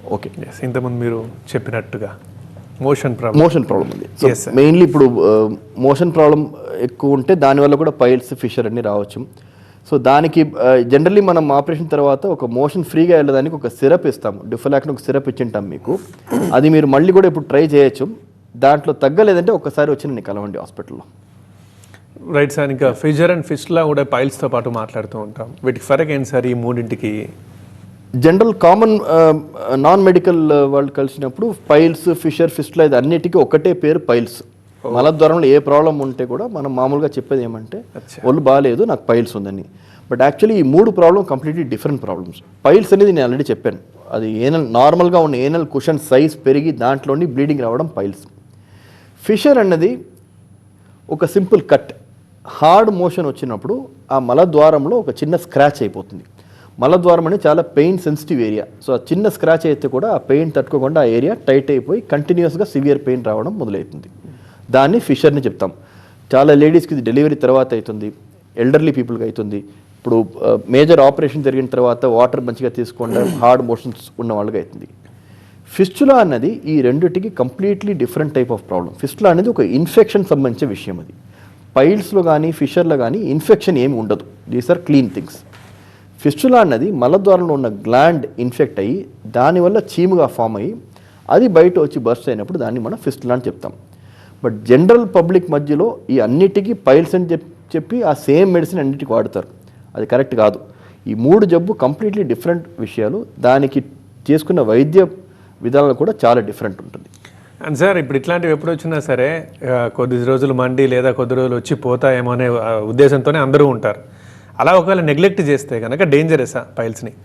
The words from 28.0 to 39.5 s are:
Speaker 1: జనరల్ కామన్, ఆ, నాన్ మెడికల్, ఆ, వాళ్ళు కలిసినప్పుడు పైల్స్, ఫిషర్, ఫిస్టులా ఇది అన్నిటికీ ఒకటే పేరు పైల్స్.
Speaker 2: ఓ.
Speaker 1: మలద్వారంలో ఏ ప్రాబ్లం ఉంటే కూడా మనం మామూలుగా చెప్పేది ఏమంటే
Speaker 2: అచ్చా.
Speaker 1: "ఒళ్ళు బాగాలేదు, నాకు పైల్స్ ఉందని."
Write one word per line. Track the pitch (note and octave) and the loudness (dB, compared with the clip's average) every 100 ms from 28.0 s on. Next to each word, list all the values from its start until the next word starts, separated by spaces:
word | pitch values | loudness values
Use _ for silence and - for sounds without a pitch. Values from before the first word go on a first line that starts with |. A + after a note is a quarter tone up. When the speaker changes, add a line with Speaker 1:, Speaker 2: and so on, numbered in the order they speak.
| - B2+ | -10 0
Speaker 1:
జనరల్ | D3+ F#3+ A3+ | 2 4 2
కామన్, | G#3 E3+ F#3+ A3+ G#3+ | 4 4 6 4 2
ఆ, | - E3 D#3+ D#3 D3 - - | 2 4 4 2 -4 -12 -4
నాన్ | C3 D3 F#3+ | 2 4 4
మెడికల్, | F#3+ F3+ F#3 E3+ D#3 | 4 4 2 0 2
ఆ, | D3 | 2
వాళ్ళు | C#3 C#3 C#3 | 2 0 -2
కలిసినప్పుడు | C#3 C#3 - C3+ B2+ A3+ F#3 - | -4 -6 -6 -10 -6 -6 -6 2
పైల్స్, | D3+ E3 D#3+ F3 | 4 4 0 -4
ఫిషర్, | E3+ D#3+ - E3 | -2 -4 -2 -2
ఫిస్టులా | E3 C#3+ E3 | -2 -6 0
ఇది | D3+ B2+ | 2 2
అన్నిటికీ | C3+ E3 E3+ F3 | 0 -2 0 0
ఒకటే | C3+ D#3 F3+ | 2 2 0
పేరు | F3 D3+ D#3+ | 0 0 -2
పైల్స్. | D3+ A#2+ A#2+ - - _ _ _ B2 | 0 -2 -2 -12 -20 _ _ _ -6
Speaker 2:
ఓ. | |
Speaker 1:
మలద్వారంలో | A#2+ C#3+ D#3 D#3 E3+ C#3+ | 0 0 4 2 4 4
ఏ | C#3+ | 4
ప్రాబ్లం | C#3+ C#3+ D#3 D3+ | 4 2 2 -2
ఉంటే | C3+ B2 B2 | -6 -6 -6
కూడా | B2+ A#3 | -6 -8
మనం | F3+ C#3 B2+ | -8 -6 -2
మామూలుగా | C3 C#3+ D3+ | -2 0 -2
చెప్పేది | C#3 B2 C3+ | -6 -4 -4
ఏమంటే | A#2 A2+ A2 G#3 | -4 -10 -14 -16
Speaker 2:
అచ్చా. | A#3+ - - - A#2 | -16 -20 -20 -4 -2
Speaker 1:
"ఒళ్ళు | D3 | 0
బాగాలేదు, | C3 C#3 C3+ A#2 | 2 2 2 0
నాకు | A3+ C#3+ - | -2 -2 0
పైల్స్ | A#2 A#2 G#2+ | 0 0 -8
ఉందని." | G2 | -10